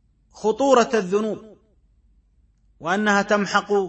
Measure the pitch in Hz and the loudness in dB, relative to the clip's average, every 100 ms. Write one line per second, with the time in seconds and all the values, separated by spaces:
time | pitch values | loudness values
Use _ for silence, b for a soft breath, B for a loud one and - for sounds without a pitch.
0 | _ _ _ - 208 220 277 247 220 220 | _ _ _ -6 -4 0 2 4 2 -2
1 | 180 208 214 202 - - _ _ _ _ | -2 -4 -4 -8 -14 -20 _ _ _ _
2 | _ _ _ _ _ _ _ _ 156 196 | _ _ _ _ _ _ _ _ -4 0
3 | 214 202 196 208 196 202 - 202 | 2 2 2 0 0 -2 0 -2